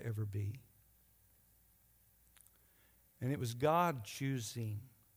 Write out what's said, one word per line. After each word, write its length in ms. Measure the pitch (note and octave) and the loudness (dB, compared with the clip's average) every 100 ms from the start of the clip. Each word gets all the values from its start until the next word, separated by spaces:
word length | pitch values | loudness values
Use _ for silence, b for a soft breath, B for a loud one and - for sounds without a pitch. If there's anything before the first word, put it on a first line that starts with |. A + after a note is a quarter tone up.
| A#2 | -2
ever 200 | G#2+ G#2 | -2 0
be. 340 | G#2 G2+ - - - - - _ _ - - - - - _ _ - - _ - - - b b b b b b _ | 0 -2 -4 -12 -20 -20 -20 _ _ -20 -20 -20 -20 -20 _ _ -20 -20 _ -20 -20 -20 b b b b b b _
And 120 | B2 | -2
it 60 | C#3+ | 0
was 140 | B2+ | -2
God 520 | A#2+ D3 E3 F3 C#3 G#2 | 2 4 6 4 2 -6
choosing 760 | - C3+ C3+ A2 - A2 G#2 C3 - - | -4 -2 0 -2 -4 -4 -4 -8 -18 -20